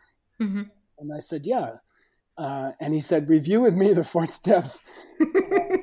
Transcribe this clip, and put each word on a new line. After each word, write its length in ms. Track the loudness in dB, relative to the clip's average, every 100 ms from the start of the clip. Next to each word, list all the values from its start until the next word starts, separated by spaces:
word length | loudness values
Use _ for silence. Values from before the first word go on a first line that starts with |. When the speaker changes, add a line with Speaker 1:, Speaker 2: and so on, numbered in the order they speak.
| _ _ _ -6
Speaker 1:
Mm-hmm. 260 | -4 -4 -8 _ _ _
Speaker 2:
And 140 | -14 -12
I 40 |
said, 260 | -8 -6 -4
"Yeah." 300 | -2 -4 -10 _ _ _ _ _ -10
Uh, 360 | -8 -6 -8 -8
and 140 | -4
he 80 | -4
said, 300 | 0 0 4
"Review 320 | 2 4 4
with 120 | 4
me 200 | 4 4
the 100 | 4
four 220 | 2 0 -2
<laughs> 120 | -2
steps, 420 | 2 4 2 -6 -12 -18 -8 -2
uh, 580 | 0 0 2 0 0 -2